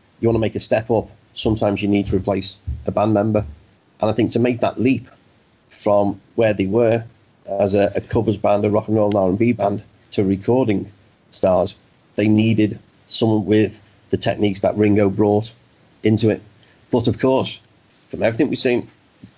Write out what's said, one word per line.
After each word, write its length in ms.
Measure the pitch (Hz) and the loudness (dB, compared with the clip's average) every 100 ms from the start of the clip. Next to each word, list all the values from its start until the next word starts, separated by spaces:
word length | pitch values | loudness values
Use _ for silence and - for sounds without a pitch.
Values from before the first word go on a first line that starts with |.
| _ - | _ -2
you 100 | 113 | 0
wanna 100 | 110 | 0
make 160 | 107 107 | -2 -4
a 40 | |
step 300 | - 110 113 | -2 -2 0
up, 200 | 110 - - _ | -2 -2 -14 _
sometimes 480 | - 117 107 107 98 | -6 -2 0 0 0
you 60 | 101 | 0
need 200 | 101 101 | 0 0
to 80 | 101 | -2
replace 400 | 98 95 95 - - - - | -2 -4 -6 -12 -10 -8 -4
a 40 | |
band 220 | 95 107 | -2 0
member. 320 | 104 110 107 - - _ _ _ - | 2 2 0 -4 -12 _ _ _ -6
And 100 | 107 | -2
I 40 | |
think 180 | 107 104 | 0 0
to 80 | 117 | 2
make 220 | 120 120 | 0 0
that 200 | 107 - | -2 0
leap 260 | 117 123 - - _ _ _ _ _ | 0 0 -4 -20 _ _ _ _ _
from 500 | - 104 104 101 - _ - | -6 0 2 2 -4 _ 0
where 180 | 110 | 0
they 120 | 98 95 | 2 0
were 380 | 110 117 117 113 _ _ _ - | 2 2 2 -2 _ _ _ -8
as 280 | 98 101 101 | -2 0 2
a, 160 | 101 95 | 0 -2
a 60 | |
covers 360 | - 123 110 101 | -4 -2 0 0
band, 280 | 101 101 104 | 0 0 2
a 40 | |
rock 180 | 104 107 | -2 0
and 100 | 110 | 0
roll 120 | 104 | 2
and 60 | 104 | 2
R 140 | 92 | 0
and 80 | 98 | 2
B 140 | 117 | 0
band, 320 | 117 101 101 - _ - | 2 -2 -4 -10 _ -10
to 120 | - | -2
recording 680 | 98 98 95 127 113 95 - - _ _ - | 0 0 0 0 2 -2 -4 -16 _ _ -14
stars, 460 | - 95 92 95 - _ _ _ - | -2 2 2 0 -6 _ _ _ -2
they 120 | 107 | 2
needed 520 | 107 110 107 104 107 _ _ - | 2 2 2 0 -2 _ _ -10
someone 380 | - 113 107 92 | -2 0 0 2
with 340 | 107 104 - _ _ - | 0 0 -4 _ _ -6
the 80 | 98 | -4
techniques 440 | 117 101 104 95 | -2 0 -2 0
that 140 | 92 104 | -2 2
Ringo 340 | 107 101 101 | 2 4 2
brought 440 | 98 104 104 110 - _ _ _ _ | 2 2 2 -2 -12 _ _ _ _
into 260 | 110 110 110 | 0 2 2
it. 120 | 95 - _ _ _ - | 0 -6 _ _ _ -4
But 180 | 127 117 | -2 0
of 120 | - | 0
course, 420 | 131 131 95 - _ _ _ _ - | 0 0 -2 -8 _ _ _ _ -16
from 140 | 78 | -2
everything 260 | 104 117 143 | -2 0 -2
we've 100 | 135 | 0
seen, 300 | 131 120 - _ _ _ - | 0 -2 -4 _ _ _ -20